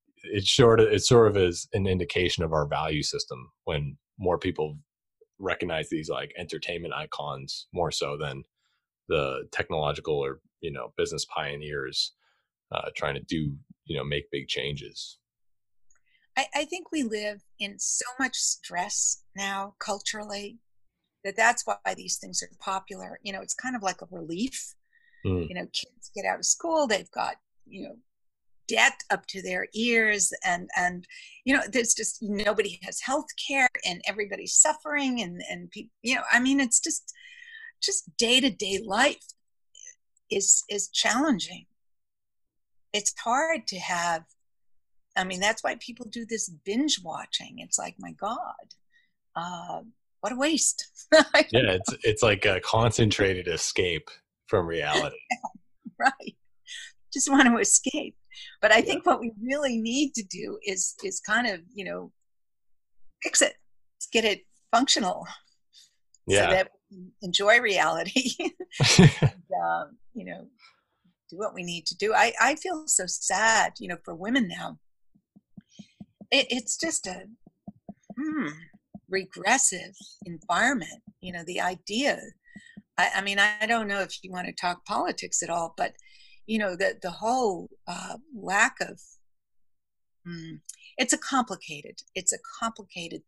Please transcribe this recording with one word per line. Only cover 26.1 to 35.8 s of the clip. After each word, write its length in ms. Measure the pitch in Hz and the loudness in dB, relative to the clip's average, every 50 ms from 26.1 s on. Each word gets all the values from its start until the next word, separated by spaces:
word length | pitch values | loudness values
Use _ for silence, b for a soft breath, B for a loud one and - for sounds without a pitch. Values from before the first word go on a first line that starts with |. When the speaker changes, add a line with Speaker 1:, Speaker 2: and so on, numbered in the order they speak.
| - | -10
Speaker 2:
get 100 | 208 190 | -4 -2
out 120 | 190 185 175 | -2 -2 0
of 80 | 175 | 0
school, 400 | - - - - 339 320 311 294 | 0 0 0 0 0 2 2 2
they've 240 | 226 208 185 175 - | 2 2 0 -2 -6
got, 260 | - - - - - - _ _ _ _ - | -6 -4 -4 -4 -4 -10 _ _ _ _ -20
you 160 | - 185 190 - - | -18 -16 -14 -14 -14
know, 80 | 233 233 _ _ _ _ _ _ _ _ _ _ _ _ _ - | -16 -20 _ _ _ _ _ _ _ _ _ _ _ _ _ -2
debt 340 | 226 214 233 262 - - - - | 4 4 4 4 4 0 -4 -4
up 160 | 202 190 - | -4 -4 -4
to 160 | - - 190 | -10 -12 -10
their 240 | 180 185 180 185 190 - - | -8 -6 -4 -4 -6 -6 -4
ears 580 | 214 233 240 233 226 220 214 208 202 185 - - - - | -2 0 2 4 4 4 4 2 2 0 0 0 -2 -2
and, 260 | 190 175 175 180 - - | -2 -2 -2 -4 -4 -2
and, 280 | 185 180 180 180 180 175 B B B B B B B B | 0 0 0 -2 -4 -12 B B B B B B B B
you 80 | 247 277 | 2 2
know, 80 | 262 - 202 | 2 2 2
there's 200 | 208 254 226 226 - | 0 0 2 2 0
just, 280 | - 220 - - - | 0 0 -6 -6 -6
nobody 560 | 226 196 208 196 - 208 214 214 202 196 175 - 185 | -6 -4 -4 0 0 2 2 2 0 -2 -6 -10 -12
has 160 | 190 175 - | -10 -10 -8
health 260 | - 247 262 302 294 - - - - - | -4 -2 -2 -2 -4 -6 -10 -10 -6 -2
care 200 | 277 277 262 247 - - - | 2 2 2 2 2 -2 -4
and 160 | 185 175 180 - | -6 -6 -4 -4
everybody's 480 | 202 196 214 208 196 196 190 - - - | -6 -4 -4 -6 -6 -6 -10 -6 2 4
suffering 680 | - - 311 320 320 - 302 294 285 277 262 247 240 | 6 6 6 4 0 -4 -4 -2 0 0 0 0 -2
and, 220 | 202 175 175 175 - - | -4 -4 -6 -10 -10 -10
and 200 | 180 175 180 170 | -10 -10 -12 -14
peop-, 180 | - 208 | -14 -16